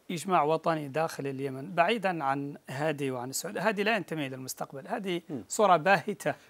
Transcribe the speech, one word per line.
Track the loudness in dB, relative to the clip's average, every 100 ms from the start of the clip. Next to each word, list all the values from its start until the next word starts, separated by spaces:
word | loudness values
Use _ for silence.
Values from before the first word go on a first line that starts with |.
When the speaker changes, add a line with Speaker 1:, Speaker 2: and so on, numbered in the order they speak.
| -8
Speaker 1:
إجماع | -6 2 4
وطني | 4 2 2 -2 -2
داخل | -2 -2 -2 -6
اليمن، | -4 -6 -6 -4 2
بعيدًا | 4 4 0 0
عن | 0 0 -2 -8 -8
هادي | -2 -2 0 -2
وعن | -4 -6
السعودية. | -6 -6 -2 -2
هادي | 0
لا | 0 0
ينتمي | -2 -6 -6
إلى | -6
المستقبل، | -10 -10 -10 -10 -8
هادي | -6 -4 -6 -4
Speaker 2:
مم. | -10 -6
Speaker 1:
صورة | 2 6 6
باهتة | 6 4 2 -4 -4 -4